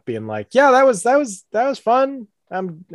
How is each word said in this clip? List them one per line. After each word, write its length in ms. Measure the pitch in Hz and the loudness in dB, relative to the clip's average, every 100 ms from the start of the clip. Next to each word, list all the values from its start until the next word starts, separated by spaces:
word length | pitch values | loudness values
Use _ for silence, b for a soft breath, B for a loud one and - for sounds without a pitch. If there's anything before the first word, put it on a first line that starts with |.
being 240 | - 110 110 | -10 -8 -8
like, 260 | 107 104 | -10 -2
"Yeah, 160 | 247 285 | 2 4
that 160 | 254 269 | 6 4
was, 160 | 202 | 2
that 160 | 233 285 | 0 0
was, 260 | 269 185 _ | 0 -8 _
that 140 | 214 269 | -2 -2
was 120 | 254 | -2
fun. 480 | 220 247 269 269 214 _ _ | 0 0 0 -4 -16 _ _
I'm, 360 | 185 190 160 185 | -8 -8 -10 -16